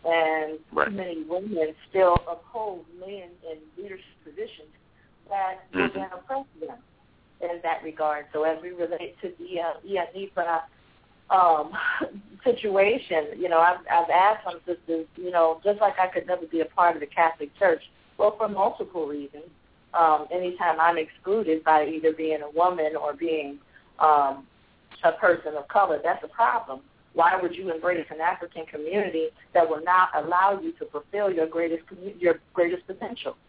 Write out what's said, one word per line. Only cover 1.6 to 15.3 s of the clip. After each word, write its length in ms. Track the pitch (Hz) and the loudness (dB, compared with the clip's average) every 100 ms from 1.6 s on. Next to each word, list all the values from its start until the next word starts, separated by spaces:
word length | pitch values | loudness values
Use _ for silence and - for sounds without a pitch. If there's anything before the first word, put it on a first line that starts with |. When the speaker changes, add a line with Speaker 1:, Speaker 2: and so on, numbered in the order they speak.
| 156 156 - | -4 -6 -6
Speaker 1:
still 260 | 190 185 170 - | 2 4 4 0
uphold 580 | 165 _ 226 214 180 160 175 | -12 _ -10 -10 -10 -16 -20
men 300 | 185 202 175 175 165 | -16 -16 -18 -18 -16
in 80 | 156 156 165 | -16 -18 -18
leadership 400 | 202 190 - _ 156 | -16 -16 -20 _ -20
positions 480 | 143 440 - 156 _ _ _ _ _ - | -12 -12 -14 -20 _ _ _ _ _ -8
that 300 | 196 190 185 _ | -4 -4 -6 _
will 180 | 185 175 | -4 -2
Speaker 2:
Mm-hmm. 100 | - | -4
Speaker 1:
then 100 | 190 | -10
oppress 340 | 180 - 269 277 - | -14 -8 -8 -8 -14
them 180 | - 240 _ _ _ _ _ _ | -14 -14 _ _ _ _ _ _
in 180 | 175 170 | -8 -6
that 220 | 170 165 | -4 -4
regard. 420 | 160 156 151 147 147 | -8 -4 -2 -2 -6
So 100 | 151 | -2
as 140 | 156 156 | -2 -2
we 80 | 175 | -8
relate 440 | 180 165 170 170 - | -6 -6 -4 -8 -12
to 100 | 190 180 | -14 -12
the, 240 | 175 180 | -10 -6
uh, 120 | 165 151 - | -6 -8 -6
Ianipra, 760 | 196 170 190 196 - 170 165 165 _ _ _ _ _ _ | -4 -4 -8 -8 -4 -2 -2 -4 _ _ _ _ _ _
um, 420 | 190 180 156 156 185 - - - | 4 6 4 0 -4 -4 -4 -6
<laughs> 340 | 202 - - | -10 -20 -4
situation, 840 | 254 233 214 196 202 254 - 165 147 - | 0 0 0 4 4 2 0 -2 -2 -4
you 100 | 175 | 2
know, 120 | 165 | 6
I've, 200 | 170 175 - | 6 4 0
I've 180 | 165 165 | 0 4
asked 340 | 165 196 214 | 4 6 2
some 160 | 185 170 180 | -4 -10 -8
sisters, 400 | 175 - 165 160 - | -8 -4 -6 -6 -10
you 140 | 180 | -2